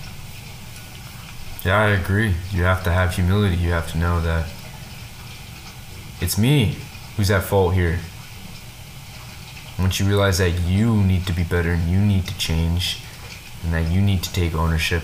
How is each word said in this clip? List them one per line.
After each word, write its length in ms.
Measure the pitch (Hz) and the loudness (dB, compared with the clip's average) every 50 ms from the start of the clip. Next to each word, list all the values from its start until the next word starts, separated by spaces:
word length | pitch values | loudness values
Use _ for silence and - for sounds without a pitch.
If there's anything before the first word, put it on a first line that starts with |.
| - - - - - - - - - - - - - - - - - - - - - - - - - - - - - - - - - | -12 -12 -12 -12 -12 -12 -14 -14 -14 -14 -14 -14 -14 -14 -14 -14 -14 -16 -16 -16 -14 -14 -14 -14 -14 -14 -12 -12 -10 -10 -8 -4 0
Yeah, 160 | 95 95 104 | 2 4 4
I 80 | 107 104 | 6 4
agree. 460 | 101 92 85 - 95 104 113 107 87 82 - - 98 | 4 2 2 2 2 4 4 2 2 0 -2 -2 0
You 120 | 87 87 | 2 4
have 200 | 90 92 - - | 4 2 2 2
to 80 | 87 85 | 2 2
have 220 | 92 92 87 - | 4 4 2 2
humility. 420 | 95 87 90 98 104 104 98 85 | 2 2 4 4 4 4 4 2
You 140 | 87 85 85 | 2 2 2
have 200 | 85 82 80 - - | 2 0 0 -2 -2
to 60 | 82 | 0
know 220 | 85 87 87 85 | 2 2 2 2
that 260 | 82 82 82 82 78 - - - - - - - - - - - - - - - - - - - - - - - - - - - - - - - - - - - | 2 2 0 0 -2 -4 -6 -12 -14 -14 -14 -14 -14 -14 -14 -14 -14 -14 -14 -16 -14 -14 -14 -16 -16 -16 -16 -16 -16 -16 -16 -16 -16 -14 -14 -14 -12 -12 -6 -4
it's 180 | 90 90 - 101 | -4 -2 2 2
me 380 | 107 131 151 143 110 - - - - - - - - - - | 4 6 6 6 4 2 0 -4 -8 -12 -14 -14 -16 -8 -4
who's 140 | - 101 101 | 0 2 2
at 120 | 104 92 - | 2 2 2
fault 320 | - 101 98 92 85 95 | 2 4 4 4 4 4
here. 240 | 92 90 82 80 85 - - - - - - - - - - - - - - - - - - - - - - - - - - - - - - - - - - - - | 4 2 2 2 -2 -4 -8 -12 -14 -16 -16 -14 -14 -14 -14 -14 -14 -16 -16 -16 -16 -18 -16 -16 -16 -16 -16 -16 -16 -16 -16 -16 -16 -16 -16 -16 -16 -14 -10 -4 -2
Once 220 | 92 92 92 - | 0 0 0 2
you 60 | 98 | 2
realize 320 | 98 101 101 98 98 92 95 | 2 4 4 4 4 4 4
that 140 | 95 87 82 90 | 2 2 2 2
you 420 | 85 87 92 101 110 120 113 107 101 | 2 2 4 4 4 4 4 4 4
need 240 | 95 95 87 90 | 4 4 2 2
to 60 | - 82 | 0 0
be 120 | 90 85 | 0 0
better 280 | 82 90 87 82 85 87 | 2 2 0 2 2 2
and 180 | 82 85 82 | 2 2 2
you 80 | 92 98 | 2 4
need 280 | 101 104 98 95 90 | 4 4 4 2 0
to 100 | - 92 - | -2 -4 -4
change 640 | - - 80 80 82 82 85 87 90 - - - - - - - - - - - - - - - 85 | -2 0 0 2 2 2 2 0 0 -2 -4 -6 -10 -14 -16 -16 -16 -16 -16 -16 -16 -16 -12 -6 -4
and 100 | 82 82 | -2 0
that 180 | 82 82 80 | 0 2 2
you 100 | 87 95 | 2 4
need 220 | 101 101 98 90 - | 4 4 2 2 0
to 100 | - - | -2 -2
take 220 | 95 87 82 78 | 0 0 0 2
ownership, 480 | 78 82 82 80 80 - - 87 82 | 2 2 2 2 2 2 0 0 -2